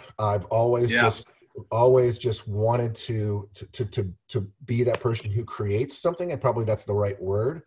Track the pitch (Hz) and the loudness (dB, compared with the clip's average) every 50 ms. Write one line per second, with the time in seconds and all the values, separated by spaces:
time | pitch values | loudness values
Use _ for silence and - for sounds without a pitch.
0 | - - - - 107 104 104 101 90 - 110 113 117 120 120 120 120 117 117 120 | -18 -16 -8 -2 -2 0 0 0 -2 0 2 2 4 4 4 2 2 2 2 4
1 | 120 113 110 - - _ _ _ _ _ - - - - 107 113 120 127 127 127 | 4 4 2 0 -10 _ _ _ _ _ -20 -18 -10 -4 0 4 6 6 6 6
2 | 123 123 113 - - 120 107 - - 113 101 104 107 113 120 120 120 113 110 - | 4 4 0 0 -2 -4 -4 -4 -6 -6 -2 0 2 2 2 2 0 -2 -4 -8
3 | - - 113 110 107 107 101 104 101 - - - - - - - 117 101 - - | -6 -6 -4 -2 -2 -2 -2 -4 -6 -10 -16 -20 -20 -14 -8 -6 -6 -4 -4 -4
4 | 101 90 87 _ _ - - 110 95 101 _ _ - - 120 117 120 117 113 - | -4 -6 -8 _ _ -6 -6 -6 -6 -6 _ _ -6 -2 0 2 2 2 2 0
5 | - - - 110 - 107 101 120 113 - - - 110 101 101 110 131 135 - - | 0 0 -2 -2 -4 -4 -4 -4 -4 -4 -6 -4 -2 0 0 0 0 -2 -4 -2
6 | - 175 170 - 180 175 151 - - 123 110 117 113 107 107 - - - 101 104 | -2 -2 0 0 -4 -4 -4 0 0 0 0 2 0 0 0 -2 -2 -2 0 0
7 | 104 101 98 - 90 92 98 104 113 131 165 170 - | 0 0 -2 -4 -4 -2 0 0 0 -2 -2 -6 -12